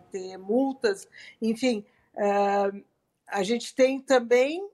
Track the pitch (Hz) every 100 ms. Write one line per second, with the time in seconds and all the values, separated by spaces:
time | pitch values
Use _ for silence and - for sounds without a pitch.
0 | - 196 185 185 190 233 269 262 220 196
1 | - - - - 226 226 262 214 202 _
2 | _ - 202 202 202 202 196 202 - _
3 | _ _ - 202 190 233 - - 254 269
4 | - 262 233 247 269 330 403